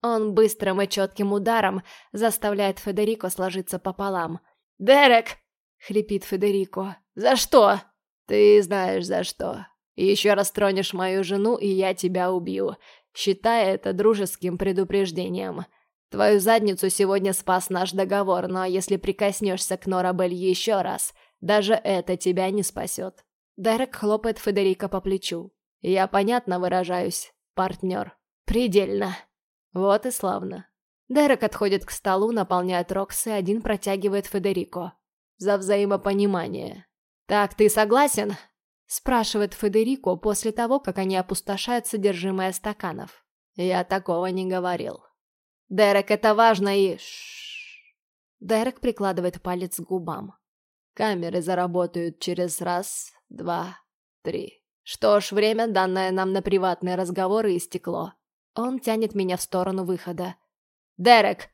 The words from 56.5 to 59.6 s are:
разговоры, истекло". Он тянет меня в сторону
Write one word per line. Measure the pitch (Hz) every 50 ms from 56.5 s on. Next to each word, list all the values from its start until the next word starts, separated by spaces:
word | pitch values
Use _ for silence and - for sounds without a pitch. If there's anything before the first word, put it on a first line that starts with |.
| 185 196 185 185 175 175 - 180 180
разговоры, | 180 190 175 180 190 190 185 202 220 220 208 185
истекло". | 175 - - - 180 _ - 170 165 170 180 - _ _ _ _ _ _ _ _
Он | - 226 254 262 262
тянет | - - 220 226 226 208 214
меня | 202 190 185 180
в | 180 -
сторону | - - 185